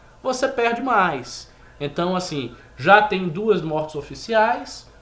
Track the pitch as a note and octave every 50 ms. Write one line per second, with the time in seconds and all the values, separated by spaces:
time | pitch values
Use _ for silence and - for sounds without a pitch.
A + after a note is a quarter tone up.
0 | - - - - - C4 B3+ B3+ C#4 C4+ - A#3+ A#3 A#3 A#3 A#3 C4+ C4 A#3 G3+
1 | F#3 F3 D3 B2+ B2 - - - - - - - - - - - D3 C#3+ - E3+
2 | E3+ F3+ F#3 F3+ F3+ - D#3 C#3+ B2 A2+ - - - - - - B2+ F3 G3 G#3+
3 | G#3+ G#3 G3 F#3+ F#3 F3 D3+ F#3+ G#3+ A3 G3+ F3 D3+ D#3+ D#3 D3+ D#3 D#3 - D3
4 | C#3+ - C#3 - - - A3+ A3 G#3+ A#3 B3 C#4+ C4+ - - - - - - -